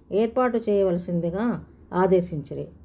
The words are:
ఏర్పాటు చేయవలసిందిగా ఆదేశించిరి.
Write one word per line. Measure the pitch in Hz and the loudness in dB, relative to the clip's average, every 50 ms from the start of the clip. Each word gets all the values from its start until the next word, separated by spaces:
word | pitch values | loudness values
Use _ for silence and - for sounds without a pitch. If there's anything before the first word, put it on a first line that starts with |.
| - - | -10 -4
ఏర్పాటు | 175 196 233 226 233 254 254 247 240 226 | 0 0 0 0 0 0 0 0 0 -2
చేయవలసిందిగా | 233 214 208 202 196 190 175 175 175 180 175 170 165 170 170 196 233 240 185 151 - - - - - - 175 | 0 0 2 2 4 2 2 0 -2 -2 -2 -2 -2 -2 -2 -2 -2 -2 -2 -4 -6 -12 -20 -20 -12 -4 0
ఆదేశించిరి. | 175 190 185 190 185 175 - 165 147 143 - 147 139 143 - - - | 2 4 4 4 4 2 0 -6 -8 -8 -8 -8 -10 -10 -10 -14 -20